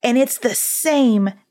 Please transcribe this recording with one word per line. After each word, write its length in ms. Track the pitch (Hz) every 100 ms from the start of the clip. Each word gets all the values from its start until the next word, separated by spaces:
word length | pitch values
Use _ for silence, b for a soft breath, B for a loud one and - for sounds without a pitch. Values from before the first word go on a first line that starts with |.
And 160 | 240 240
it's 200 | 269 -
the 140 | 240
same 760 | 202 - - 320 294 254 214 196 196 _